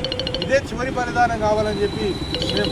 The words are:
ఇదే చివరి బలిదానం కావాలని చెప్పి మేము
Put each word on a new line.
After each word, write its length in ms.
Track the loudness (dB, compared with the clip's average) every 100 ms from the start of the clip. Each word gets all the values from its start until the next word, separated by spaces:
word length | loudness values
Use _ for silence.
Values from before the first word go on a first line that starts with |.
| -2 -2 -2 -2
ఇదే 140 | 2 2 2
చివరి 220 | -4 -4
బలిదానం 480 | -2 0 2 2 2
కావాలని 420 | 2 2 2 0
చెప్పి 240 | 0 0 -2 -2 -4 -2 0
మేము 160 | 0 2